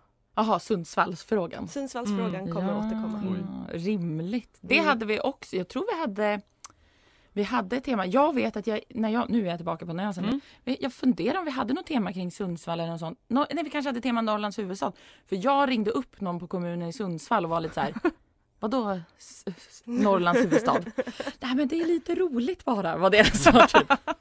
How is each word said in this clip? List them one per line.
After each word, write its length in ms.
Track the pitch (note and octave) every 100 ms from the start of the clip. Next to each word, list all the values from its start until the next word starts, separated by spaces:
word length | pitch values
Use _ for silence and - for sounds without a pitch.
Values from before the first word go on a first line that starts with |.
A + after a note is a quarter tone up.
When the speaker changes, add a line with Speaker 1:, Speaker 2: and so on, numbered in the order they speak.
| _ _ _
Speaker 1:
Jaha, 240 | - A3 F3+
Sundsvallsfrågan. 1080 | - G3+ E3 - E3+ E3+ - G#3+ E3 - E3+
Speaker 2:
Sundsvallsfrågan 680 | C#4+ C4+ A#3+ G#3 G3+ F#3
Speaker 3:
Mm. 180 | F3+ F#3+
Speaker 2:
kommer 140 | E3+ F#3+
Speaker 1:
Ja, 60 | G#3
Speaker 2:
återkomma. 440 | A3 A3 A3 G#3+ F#3 F#3 G3 G3 -
Speaker 4:
Oj. 80 | E3+
Speaker 1:
rimligt. 800 | F3+ G#3+ E3+ D#3 E3+ A#3 - _
Det 140 | -
Speaker 2:
Mm. 120 | C#4+ D#4
Speaker 1:
hade 180 | B3+ G#3+
vi 140 | G#3+
också. 360 | - - - F#3
Jag 120 | F3+
tror 180 | B3+ G#4
vi 60 | F4+
hade, 400 | D#4 G3 G#3 G#3 - _ - _ _ _ _ _ _
vi 100 | G3+
hade 340 | G3+ B3 F#3 B3+
ett 80 |
tema. 220 | C4+ A3+ F#3
Jag 280 | A3+ D4+
vet 220 | C4+ A3 G#3+
att 100 | G#3+
jag, 140 | G#3+ -
när 200 | - A3
jag, 220 | A3+ -
nu 120 | A3+ F#3
är 0 |
jag 80 | E3+
tillbaka 280 | E3+ E3 F3
på 60 |
Nösen. 320 | E3 G#3 F3
Speaker 3:
Mm. 160 | G3+ C4+ - -
Speaker 1:
Jag 280 | - C4+ C4+
funderar 460 | - C4 F3+ G3+ F4
om 60 |
vi 60 | D#4+
hade 240 | C4 A3+
något 120 | D4+ -
tema 260 | C#4+ F#3
kring 180 | F3 F3+
Sundsvall 500 | - F#3+ E3+ - E3+
eller 100 | E3
något 80 | E3
sånt. 180 | E3 - -
Nå-, 180 | B3 D4
nej, 140 | D#4
vi 60 | D4+
kanske 180 | D4 C#4
hade 120 | A#3+
tema 200 | B3+ A#3
Norrlands 380 | A3 G#3 G#3 G3+
huvudstad. 340 | F#3+ G3 - - - - _
För 100 | F#3+
jag 260 | A#3 C#4 C#4
ringde 200 | B3+ G3+
upp 300 | C4+ B3+ -
någon 200 | F#3+ F3
på 60 | F3
kommunen 420 | F#3 F3 F3 E3+
i 40 |
Sundsvall 520 | E3 G3 E3 - -
och 60 | E3+
var 100 | E3
lite 140 | D#3+
så 60 | -
här: 140 | C#3+ D#3+ E4+ - _
Speaker 2:
<laughs> 340 | _ _ _
Speaker 1:
"Vadå 400 | G#3+ B3+ G#3 F#3 E3 _
s-, 260 | - - -
s-, 360 | E3+ - -
Norrlands 560 | - A#3+ G#3 F#3+ F3 A#3+
huvudstad?" 380 | G#3+ D#4 A4+ B3
Speaker 2:
<laughs> 600 | F3 A#3 A#3+ - - -
Speaker 1:
"Nej, 140 | C4
men 140 | B3+ C#4
det 120 | E4
är 60 | E4
lite 280 | E4+ -
roligt 500 | E4+ F#4 A#3+ A#3+ F4+
bara", 320 | - G#3+ F3 D#3+
var 140 | F#3+
det 60 | G#3
jag 200 | G#3 G3+
sa, 300 | B3+ B3+ D#4+
typ. 260 | D#4 - C4+ - D#4+